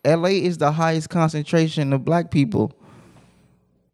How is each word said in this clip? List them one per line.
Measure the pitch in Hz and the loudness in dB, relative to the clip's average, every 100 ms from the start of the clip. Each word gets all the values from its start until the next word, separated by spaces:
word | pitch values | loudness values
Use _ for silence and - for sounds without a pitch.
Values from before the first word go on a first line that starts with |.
| 139 | 0
L | 165 175 | 2 2
A | 196 | 0
is | 175 165 | -2 0
the | 160 | 0
highest | 156 165 160 160 | 0 0 0 -2
concentration | 180 160 156 147 170 160 160 139 | 0 0 0 -2 0 0 0 -2
of | 135 127 | -2 0
black | 170 170 | -2 0
people. | 143 127 104 110 - - - - - _ _ _ _ _ _ _ | 0 0 0 -2 -4 -20 -20 -20 -20 _ _ _ _ _ _ _